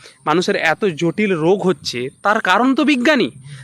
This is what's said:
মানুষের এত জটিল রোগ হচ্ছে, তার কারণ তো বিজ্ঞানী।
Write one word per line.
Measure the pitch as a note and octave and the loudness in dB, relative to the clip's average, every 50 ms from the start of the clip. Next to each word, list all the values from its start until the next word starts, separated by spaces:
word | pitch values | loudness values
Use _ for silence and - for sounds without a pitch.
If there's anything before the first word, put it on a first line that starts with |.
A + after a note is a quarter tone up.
| - - - _ - | -20 -20 -20 _ -2
মানুষের | D#3 D3+ F3+ F3 - G3 - - | 0 0 0 0 0 -2 0 0
এত | E3 D#3 - A3 G3 D#3+ | -2 0 0 -2 -4 -2
জটিল | C#3 E3 E3 D#3 G3+ G#3+ G3+ F#3 D#3 | -2 -2 -2 0 -2 -2 0 0 0
রোগ | D#3 E3+ G3+ F#3+ | 2 2 2 2
হচ্ছে, | F3 F#3 F3+ - - - - A#2+ B2 C3 - _ | 0 -2 -2 -2 -6 -8 -8 -8 -8 -10 -10 _
তার | - G3+ G#3+ A3 | -2 0 0 0
কারণ | - F#3 F#3 G#3+ B3 C4+ C4+ | 2 2 2 2 2 2 2
তো | C#4 D4 | 2 2
বিজ্ঞানী। | B3+ D4+ B3 A#3+ D#4 D4+ B3 F3 A2+ - - - - - - | 2 0 2 2 2 2 2 0 -2 -4 -10 -18 -20 -20 -20